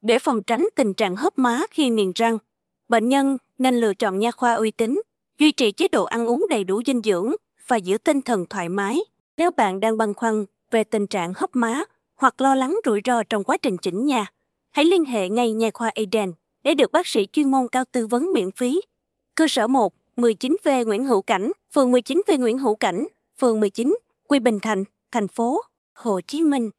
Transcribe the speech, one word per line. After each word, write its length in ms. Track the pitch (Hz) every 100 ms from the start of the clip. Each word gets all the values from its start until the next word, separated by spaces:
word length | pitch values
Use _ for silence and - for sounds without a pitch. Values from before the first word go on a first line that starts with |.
Để 180 | 214 240
phòng 240 | - 233
tránh 240 | 196 233 381 -
tình 180 | 240
trạng 220 | 190 202 185
hớp 220 | 294 -
má 220 | 254 233 381
khi 180 | - 277
niềng 220 | 226 190 180
răng, 220 | 226 226 _ _ _ _ _
bệnh 200 | 226 226
nhân 280 | 277 269 269 _ _
nên 180 | 254 240
lựa 180 | 226
chọn 260 | 190 220 190
nha 120 | 226
khoa 220 | - 240
uy 180 | 233 220
tín, 300 | - 226 294 - _ _ _
duy 120 | 302
trì 200 | - 233
chế 160 | 202 370
độ 160 | 269
ăn 240 | 180 233 233
uống 180 | 247 403
đầy 140 | 262
đủ 180 | 185 196 247
dinh 160 | 254
dưỡng 280 | 220 180 208 392 _ _ -
và 80 | 240
giữ 220 | 180 208
tinh 240 | - 285
thần 240 | 254 226 170
thoải 200 | 202 170
mái. 300 | 190 196 269 427 _ _ -
Nếu 140 | 339
bạn 280 | - 214 190
đang 180 | 220 220
băn 160 | 220
khoăn 320 | 202 233 214 202 _ _
về 120 | 233
tình 240 | 214 220 202
trạng 260 | 208 170 185
hớp 200 | 349 254
má 280 | 233 247 403 _ _ _
hoặc 260 | 262 -
lo 140 | 269 269
lắng 240 | 262 381 359
rủi 160 | 208 214
ro 180 | 240
trong 200 | 214 214
quá 140 | 196 320
trình 200 | 285 180
chỉnh 280 | - 175 269
nha, 200 | 254 202 _ _ _ _
hãy 140 | - 311
liên 200 | 370 302
hệ 240 | 240 185
ngay 220 | 220 240
nha 180 | 220 226
khoa 180 | - 226 214
Eden 380 | 214 220 196 165 _ _
để 120 | 269 294
được 160 | 247
bác 160 | 311 359
sĩ 200 | - 196
chuyên 180 | - 277
môn 160 | 262 254
cao 160 | 254 254
tư 160 | 254 226
vấn 260 | 240 339
miễn 180 | 349 185
phí. 300 | - 247 311 - _ _ _ _ -
Cơ 120 | 320
sở 200 | - 220
một, 260 | 269 202 _ _ -
mười 180 | 240
chín 220 | 214 254 339
V 60 | - 269 226
Nguyễn 200 | 208 269
Hữu 160 | 220
Cảnh, 300 | - 196 214 392 _
phường 180 | - 254
mười 100 | 247
chín 200 | 240 320 403
V 40 | 320
Nguyễn 180 | 247 247
Hữu 180 | 262 214
Cảnh, 320 | 214 180 294 _ _ _
phường 200 | 254 220
mười 100 | 214
chín, 280 | - 240 440 _ _ _
quận 160 | 285
Bình 160 | 233 214
Thạnh, 240 | 220 208 196 _ _
thành 160 | 240 196
phố 340 | - 233 311 480 _ _
Hồ 280 | _ 240 190
Chí 200 | - 285
Minh. 280 | 320 277 226